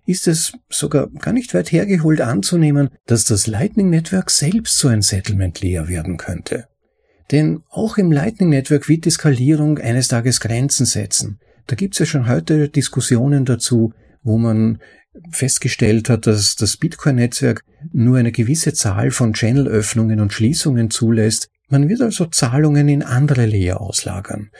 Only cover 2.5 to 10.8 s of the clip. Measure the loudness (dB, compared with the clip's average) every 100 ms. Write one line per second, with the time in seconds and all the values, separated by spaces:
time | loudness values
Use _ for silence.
2.5 | 2 2 2 0 _ 0 0 2 0 0
3.5 | -2 -2 0 2 2 0 -4 0 0 0
4.5 | 0 -2 0 2 2 0 -2 -2 -2 -2
5.5 | -2 -4 -4 -4 -6 -6 -8 -8 -10 -8
6.5 | -8 -10 _ _ _ _ _ -2 0 0
7.5 | -2 _ -6 -4 0 2 2 0 0 2
8.5 | 2 2 0 2 0 0 0 0 2 2
9.5 | 2 2 0 0 0 0 0 0 -2 -2
10.5 | -2 0 0